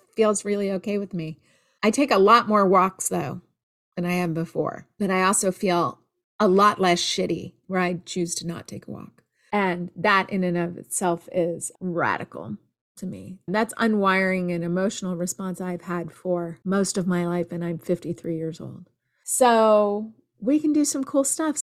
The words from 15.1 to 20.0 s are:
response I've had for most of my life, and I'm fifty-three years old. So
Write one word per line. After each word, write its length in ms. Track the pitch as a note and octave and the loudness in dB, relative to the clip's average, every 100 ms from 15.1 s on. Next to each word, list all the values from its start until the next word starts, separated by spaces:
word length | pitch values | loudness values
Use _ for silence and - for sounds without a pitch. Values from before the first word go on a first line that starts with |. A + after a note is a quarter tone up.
| F3 | -4
response 460 | F3+ - F#3+ F3 | -6 -6 -8 -6
I've 220 | F3+ F3 | -6 -8
had 280 | - F3 E3 | -6 -6 -8
for 480 | - F#3 F3 E3+ E3 F#3+ | -8 -4 -4 -4 -8 -2
most 320 | G3 F#3+ - | 0 0 -2
of 80 | F3+ | -2
my 220 | F3 F3 | 0 0
life, 240 | F3 E3+ | -2 -4
and 120 | E3+ | -6
I'm 140 | E3+ E3 | -6 -6
fifty-three 580 | - F3 - E3+ - D#3+ | -4 -4 -4 -8 -6 -6
years 220 | D#3+ E3 | -6 -10
old. 300 | D#3 - - _ _ _ | -12 -16 -20 _ _ _
So 880 | - - B3 A3+ A3 G#3+ G#3 G3+ | -4 4 6 6 6 6 4 0